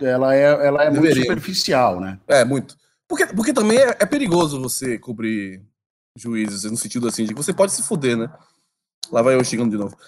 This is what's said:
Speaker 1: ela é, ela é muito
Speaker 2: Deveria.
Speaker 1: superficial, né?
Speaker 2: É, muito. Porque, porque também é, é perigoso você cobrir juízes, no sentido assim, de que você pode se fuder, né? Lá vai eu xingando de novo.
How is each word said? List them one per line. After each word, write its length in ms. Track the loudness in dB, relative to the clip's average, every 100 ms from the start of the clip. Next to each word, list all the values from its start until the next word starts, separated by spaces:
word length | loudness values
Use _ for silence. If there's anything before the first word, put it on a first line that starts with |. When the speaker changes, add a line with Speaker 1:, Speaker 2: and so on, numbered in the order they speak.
Speaker 1:
ela 340 | -2 2 4
é, 100 | 6
ela 400 | 6 4 2 4
é 40 | 2
muito 140 | 4
Speaker 2:
Deveria. 220 | 4 4
Speaker 1:
superficial, 760 | 0 -2 -4 -4 0 2 2 0
né? 180 | -8 -10 2
Speaker 2:
É, 200 | 2 4
muito. 320 | 0 -4 _ _ _ -8
Porque, 200 | -2 -2
porque 260 | 0 0
também 240 | 2 2 4
é, 120 | 4
é 180 | 2 0
perigoso 520 | 0 2 2 0 -2
você 400 | -6 -6 -6 -6
cobrir 640 | -8 -6 -4 -4 -8 -12 -20 _ _ _ _ -14
juízes, 480 | -8 -4 -4 -6
no 140 | -8 -8
sentido 280 | -6 -6 -4
assim, 160 | -4
de 100 | -6
que 80 | -4
você 100 | -4
pode 200 | 0 0
se 100 | -2
fuder, 340 | -4 -2 -2 -2
né? 160 | -6 -12 _ _ _ _ _ _ -4
Lá 100 | 0
vai 140 | 2
eu 100 | 2
xingando 260 | 0 -2 -2
de 60 | -2
novo. 220 | -6 -12